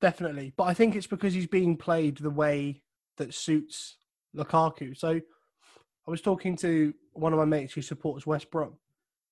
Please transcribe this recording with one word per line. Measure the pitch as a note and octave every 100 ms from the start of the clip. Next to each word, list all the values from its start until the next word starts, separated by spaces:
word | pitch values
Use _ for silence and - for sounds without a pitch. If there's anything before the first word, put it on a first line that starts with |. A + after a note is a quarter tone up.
Definitely. | F#3 - E3+ C#3+ C3+ -
But |
I | F3+
think | F3 A3+
it's | G3+ F3+
because | G3 G3+
he's | F#3 F3
being | F#3+ F3+ D#3+
played | - E3 D#3 C3+
the | D3
way | D3 D3+ C#3+ C#3+ C#3 _ _ _ -
that | C#3
suits | - - D#3 D3+ - - - _ _ _ D3
Lukaku. | D3+ E3 D#3+ - C3
So | C3+ E3
I | E3 D#3+ _ _ _ _ _ _ _ -
was | D#3+
talking | - F#3 F#3+ F3
to | F3 D#3+ D3+ - _
one | - D#3+
of | D#3+
my | D#3
mates | D3+ C3+
who | -
supports | C3+ C#3 D#3+ C#3 D3+
West | D3+ -
Brom, | E3 C3+ - _ _ _ _ _